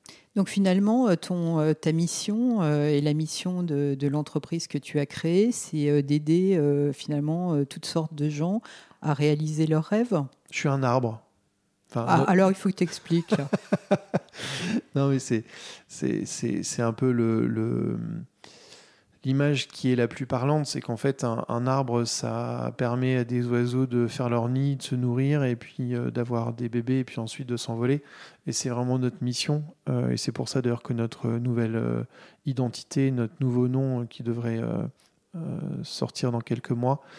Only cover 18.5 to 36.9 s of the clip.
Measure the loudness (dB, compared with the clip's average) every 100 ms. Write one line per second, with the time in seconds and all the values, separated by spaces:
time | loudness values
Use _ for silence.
18.5 | -20 -20 -20 -20 _ _ _ -2 2 2
19.5 | 0 -4 -2 0 2 0 -2 -4 0 2
20.5 | 0 0 -4 -6 -2 -2 0 -2 -2 -2
21.5 | -2 0 0 2 0 0 -4 -4 -4 -4
22.5 | -4 -4 -2 -2 0 0 0 0 -2 0
23.5 | 2 2 0 0 2 0 0 0 0 0
24.5 | 0 0 -2 -4 -2 0 2 2 2 0
25.5 | -2 -6 -8 -4 -2 -2 -2 -2 -2 -2
26.5 | -4 -4 -2 0 -2 -2 -6 -8 -8 -6
27.5 | -6 -4 -2 0 0 -4 -20 -20 -12 -6
28.5 | -4 -2 -2 0 2 0 -2 -4 -2 -2
29.5 | -2 -4 -8 -2 0 0 -2 -2 -4 -2
30.5 | 0 0 -2 -4 -4 -4 -4 -4 -2 0
31.5 | 0 0 0 -2 -2 -4 -12 -20 _ -4
32.5 | -2 -2 -4 -4 0 2 2 -2 -2 0
33.5 | 2 2 2 0 -2 -4 -6 -6 -4 -2
34.5 | -2 -2 -2 -4 -8 _ _ _ -10 -8
35.5 | -6 -6 -8 -8 -4 -4 -2 -2 -2 -2
36.5 | -4 -2 0 0